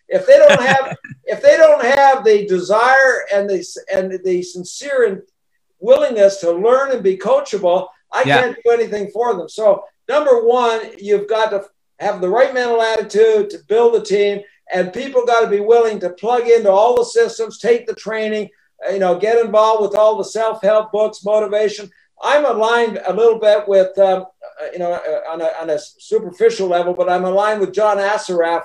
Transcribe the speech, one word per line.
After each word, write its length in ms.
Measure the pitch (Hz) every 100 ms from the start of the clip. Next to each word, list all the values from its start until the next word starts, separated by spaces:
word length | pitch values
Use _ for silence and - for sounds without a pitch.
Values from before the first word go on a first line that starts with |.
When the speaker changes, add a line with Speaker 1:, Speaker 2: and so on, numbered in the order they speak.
| -
Speaker 1:
If 180 | 185 254
they 120 | 285
don't 220 | 294 269
have, 340 | 254 269 269 - -
Speaker 2:
<laughs> 140 | -
Speaker 1:
if 180 | - 208
they 140 | 277 320
don't 260 | 311 294
have 400 | 247 277 277 247
the 220 | 214 208 190
desire 800 | 180 - 214 247 269 262 214 -
and 160 | 196 202
the 100 | 185
s-, 160 | - - -
and 260 | 190 190 190
the 180 | 185 180
sincere 640 | 180 180 175 - 285 539 214
and 140 | 190 - _ _ _ _ _
willingness 580 | 208 269 202 220 196 196
to 100 | 170
learn 380 | 170 226 262 277
and 100 | 240
be 140 | 190 185
coachable, 720 | 208 277 277 196 180 180 180 _ _
I 120 | 214 254
Speaker 2:
Yeah. 140 | 143
Speaker 1:
can't 140 | 247 -
do 60 | 233
anything 380 | 233 208 208 190
for 240 | 208 240 190
them. 120 | 156
So 360 | - 214 - - _ -
number 360 | 285 294 233
one, 480 | 226 247 233 220 - -
you've 300 | 202 202 208
got 220 | 220 214
to 140 | 202 - _ _ -
have 200 | 190 190
the 80 | 180
right 260 | 226 262
mental 260 | 254 240 233
attitude 680 | 220 214 208 202 226 214 202
to 80 | 165 -
build 260 | 220 233
a 60 | 220
team, 400 | - 202 202 202 - _ -
and 200 | 180 180
people 320 | 220 277 254 233
gotta 200 | 233 208
be 120 | 202
willing 380 | 208 233 226 202
to 100 | 175
plug 360 | - 220 247 233
into 220 | 233 202
all 240 | 190 233 240
the 80 |
systems, 540 | 226 226 220 - 220 -
take 280 | 220 233 233
the 80 |
training, 540 | 196 208 220 214 214 202 _ _ _ 175
uh, 60 |
you 60 | 196
know, 180 | 185 175
get 240 | 208 233
involved 380 | 226 214 220 220
with 140 | 202 -
all 180 | 214 196
the 80 |
self-help 680 | 190 214 220 214 196 214 214
books, 320 | 208 214 -
motivation. 640 | 196 214 208 208 208 208 196 _ _ _
I'm 220 | 233 294
aligned 560 | 277 214 220 233 226 190 185
a 60 |
little 260 | 185 226 208
bit 260 | 214 208 202
with, 300 | 196 185 196
um, 280 | 196 185 180 _ - -
uh, 60 | 151
you 60 | 180
know, 140 | 175
uh, 400 | 175 151 151 156
on 80 | 165
a, 100 | 160 160
on 100 | 165
a 80 | 147
superficial 920 | - _ - 214 185 - 220 208 185
level, 240 | 175 175
but 140 | 180 180
I'm 160 | 185
aligned 360 | 185 196 214 214
with 120 | 185
John 240 | 202 214 202
Assaraf 680 | 196 208 202 175 165 165